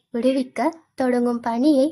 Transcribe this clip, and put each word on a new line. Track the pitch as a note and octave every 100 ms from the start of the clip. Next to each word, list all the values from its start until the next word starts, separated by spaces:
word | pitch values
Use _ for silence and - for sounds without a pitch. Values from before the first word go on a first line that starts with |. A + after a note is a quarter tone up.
| _
விடுவிக்க | A#3+ B3+ C4+ C4 - C#4+ E4 _ -
தொடங்கும் | B3+ B3 A#3+ A#3+
பணியை | A#3 A#3 D4 C#4 C#4+